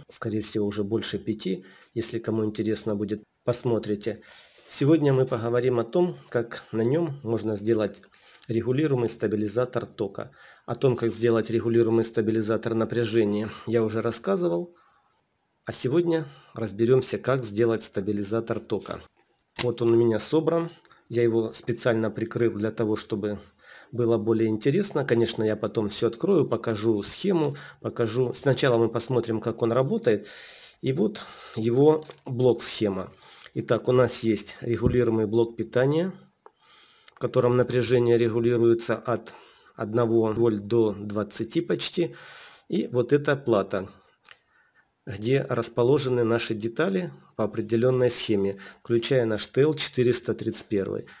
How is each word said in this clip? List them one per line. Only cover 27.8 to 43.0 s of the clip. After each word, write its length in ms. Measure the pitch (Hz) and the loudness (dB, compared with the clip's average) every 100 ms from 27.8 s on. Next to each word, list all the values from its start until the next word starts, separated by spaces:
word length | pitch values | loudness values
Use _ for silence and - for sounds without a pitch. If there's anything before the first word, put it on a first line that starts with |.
| 113 - 117 117 123 | -8 -2 -2 0 -2
Сначала 440 | 117 139 127 143 117 | 0 0 2 4 4
мы 120 | 113 | 2
посмотрим, 500 | 117 - 123 113 110 | 0 0 0 0 -2
как 220 | 117 113 | -4 -2
он 100 | 117 | 0
работает. 560 | 120 135 220 127 104 - - - - - - | 2 2 0 2 2 -2 -16 -18 -18 -20 -6
И 100 | 127 | -4
вот 300 | 135 208 202 - - - - | 0 -2 -2 -12 -16 -12 -4
его 480 | 110 120 147 156 - - - | 0 6 6 4 -2 -14 -8
блок-схема. 880 | 123 127 117 - - 107 95 90 - - - - | 2 4 4 0 0 0 -2 -8 -14 -20 -20 -10
Итак, 340 | - - 113 123 | -8 -2 0 4
у 60 | |
нас 300 | 127 120 - | 4 4 2
есть 340 | 110 101 - - | 0 -2 -4 -10
регулируемый 680 | 120 110 120 123 120 110 107 | -4 0 2 2 2 0 2
блок 300 | 113 117 117 | 2 0 -2
питания, 560 | 107 123 135 151 185 185 - _ - _ _ - - _ - | -2 2 2 2 -2 -6 -18 _ -20 _ _ -20 -20 _ -20
в 60 | - | -8
котором 360 | 123 131 120 123 | -2 2 2 2
напряжение 600 | 120 123 113 123 120 117 | 2 0 2 2 4 4
регулируется 800 | 117 113 117 120 117 113 - 110 | 4 2 2 4 4 4 0 -4
от 360 | - 113 - - - _ _ | -2 -4 -6 -20 -20 _ _
одного 600 | - 107 113 117 113 110 | -10 -4 0 2 2 2
вольт 340 | 107 117 107 104 | 2 0 0 0
до 240 | 117 110 | 2 2
двадцати 720 | 98 104 104 104 - 117 165 | 0 -6 -6 -6 -6 -4 -4
почти. 520 | 170 180 - - 160 - - - - - - | -2 -2 -2 -2 -4 -6 -20 -20 -20 -20 -6
И 200 | 175 - | -4 -2
вот 260 | 123 | -2